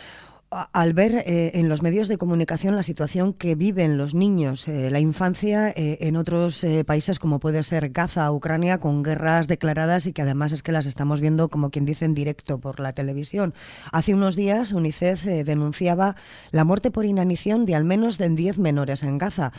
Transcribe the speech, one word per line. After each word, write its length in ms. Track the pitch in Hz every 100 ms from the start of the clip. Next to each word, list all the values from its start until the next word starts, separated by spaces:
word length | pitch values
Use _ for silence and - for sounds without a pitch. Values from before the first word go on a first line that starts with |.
| - - - - _
a-, 140 | - -
al 180 | - 170
ver, 220 | 165 214 240 -
eh, 260 | 170 165
en 160 | 180 165
los 100 | 151
medios 260 | 165 190 208
de 100 | 202
comunicación 580 | 175 170 160 160 196 202
la 60 |
situación 500 | 170 156 147 185 185
que 220 | 196 175
viven 420 | 156 190 190 165 143
los 180 | 143
niños, 540 | 160 196 190 143 131 -
eh, 220 | 151 131
la 100 | 139
infancia, 720 | 156 156 180 185 208 208 214
eh, 260 | 170 151 156
en 140 | 156 160
otros, 460 | 165 170 175 151
eh, 220 | 175 160
países 340 | 151 151 175 180
como 220 | 160 143
puede 220 | 156 156
ser 260 | 151 165 147
Gaza, 420 | 127 165 180 151
Ucrania, 480 | 147 156 160 175 180
con 240 | 151 143
guerras 460 | 143 156 160 165 151
declaradas 560 | 165 156 151 160 180
y 80 | 180
que 80 | 156
además 320 | 139 139 147
es 100 | 151
que 80 | -
las 120 | 160
estamos 380 | 143 127 143 147
viendo, 260 | 151 160 160
como 220 | 151 143
quien 160 | 147 143
dice, 180 | 151
en 80 | 160
directo 480 | 151 143 147 - 135
por 200 | 135 135
la 120 | 135
televisión. 640 | 131 139 139 147 202 190 - - - -
Hace 200 | 165 160
unos 240 | 190 196 175
días 360 | 196 214 233
unicef, 540 | 196 160 - 175 185 185
eh, 160 | 170
denunciaba 760 | 147 151 151 151 175 175 196 190 - - -
la 140 | 156
muerte 260 | 160 196 254
por 160 | 220 214
inanición 580 | 196 180 175 - 220
de 100 | 226
al 100 | 156 160
menos 320 | 196 233 190
de 100 | 175
diez 300 | 160 175 202
menores 440 | 175 143 139 139
en 120 | 143 139
Gaza, 360 | 190 190 135